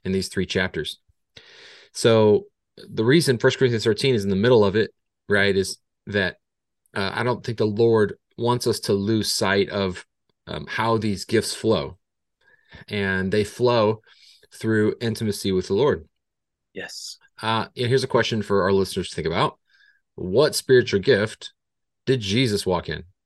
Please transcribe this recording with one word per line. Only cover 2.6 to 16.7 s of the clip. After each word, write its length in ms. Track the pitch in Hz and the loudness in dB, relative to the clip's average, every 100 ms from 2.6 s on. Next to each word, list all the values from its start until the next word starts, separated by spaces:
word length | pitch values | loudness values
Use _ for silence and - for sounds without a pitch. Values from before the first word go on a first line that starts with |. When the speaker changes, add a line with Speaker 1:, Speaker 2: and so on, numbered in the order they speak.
| _ - | _ -20
Speaker 1:
the 260 | - 117 | -10 -2
reason 320 | 113 165 139 117 | 4 4 4 2
First 220 | 131 - | 2 2
Corinthians 260 | 127 113 | 0 0
thirteen 300 | 113 104 135 | 0 0 0
is 100 | 117 | 0
in 60 | 98 | 0
the 40 | |
middle 300 | 95 117 120 | 2 4 6
of 120 | 101 107 | 4 2
it, 180 | 101 _ _ _ - | -2 _ _ _ 0
right, 260 | 101 101 | 2 4
is 220 | 98 92 - _ _ - | 2 -2 -6 _ _ -4
that, 320 | 101 90 - _ _ _ _ _ | -2 -2 -4 _ _ _ _ _
uh, 160 | - 98 | -6 -4
I 100 | 104 | -2
don't 220 | 120 113 | -2 -4
think 140 | - 113 | -6 -2
the 80 | 110 | -2
Lord 480 | 104 117 110 98 - _ - | 2 4 4 2 -2 _ -4
wants 280 | 117 120 120 | -2 0 -2
us 140 | 104 | -2
to 140 | - | -2
lose 360 | 101 98 110 98 | -2 0 0 -2
sight 380 | - 101 98 98 | -2 0 0 0
of, 380 | 101 95 90 - _ _ _ - | -2 -4 -6 -14 _ _ _ -14
um, 200 | 78 73 | -12 -8
how 300 | - 117 113 | -4 -2 0
these 300 | 107 92 - | -2 -6 -2
gifts 260 | 110 - | -2 -2
flow, 460 | - 110 90 71 - _ _ _ _ _ _ _ - - | -4 -2 0 -2 -12 _ _ _ _ _ _ _ -20 -10
and 420 | 104 98 95 95 | -4 -2 -2 -2
they 140 | 107 | -2
flow 560 | 101 - 120 120 107 110 _ _ _ _ _ | -2 0 2 2 2 0 _ _ _ _ _
through 400 | - 110 110 107 - | -8 0 2 2 0
intimacy 500 | 117 - 110 - 98 | -4 -4 -4 -2 -2
with 140 | 92 - | -2 0
the 80 | |
Lord. 340 | 98 143 85 - _ _ _ _ _ _ | 0 0 -2 -6 _ _ _ _ _ _